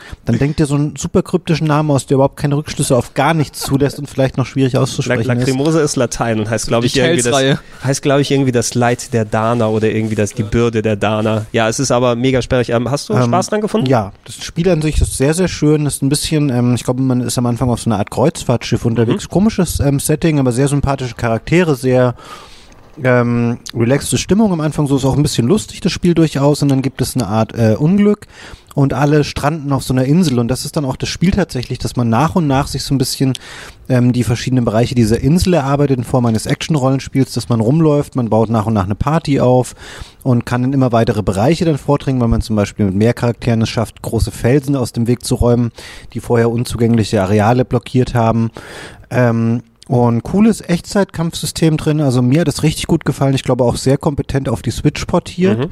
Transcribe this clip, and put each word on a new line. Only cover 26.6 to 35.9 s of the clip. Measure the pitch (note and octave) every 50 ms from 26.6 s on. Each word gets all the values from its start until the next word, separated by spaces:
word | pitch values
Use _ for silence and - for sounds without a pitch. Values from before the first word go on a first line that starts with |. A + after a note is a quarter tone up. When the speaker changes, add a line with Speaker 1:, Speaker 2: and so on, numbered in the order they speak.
Speaker 1:
und | D3+ C#3
dann | C3+ C3+
gibt | B2+ C3 - -
es | B2+ - -
eine | C3 A2+ -
Art, | G#2+ A2 A2 - - -
äh, | A#2 A2 A2 -
Unglück | D3 D#3+ G3 G3+ G3+ G#3 G#3 - - - - - - - - - - - -
und | D3 C#3 C3+ -
alle | A#2+ D3 D3 D3+ D3+ C#3+
stranden | - - - - C#3+ D#3+ D#3+ C#3 C#3+
auf | C#3 B2+ -
so | - C3
einer | B2+ C3
Insel | C3 D3 F3+ F#3+ D3+ B2+ A#2+
und | A#2+ A2+
das | B2+ - -
ist | D3+ -
dann | E3 C#3+
auch | C3 C3 -
das | C3 -
Spiel | - - E3 F#3
tatsächlich, | F#3+ G#3 E3+ - - B2+ A#2 - C3 -
dass | - A#2 -
man | B2+ A#2+ A#2
nach | A2+ A2+ D3 D#3+ -
und | F#3+ D#3+ C#3+
nach | C3+ C3+ C#3+ -
sich | - C3+ -
so | - C#3+
ein | B2+
bisschen, | B2+ - - - C#3 C3+ B2+ - - - - - - - - - - -
ähm, | C3 B2 A#2+ B2
die | A#2 B2 A2+
verschiedenen | - B2 A2 - B2+ B2 B2+ A#2+
Bereiche | A2+ G2+ A2 B2 - B2+
dieser | A#2+ A2+ G#2 A2+ A#2
Insel | C3 C3+ D#3+ F3+ - F#3 F3+
erarbeitet | D#3 C3 C3+ C#3+ C#3+ C#3+ C3+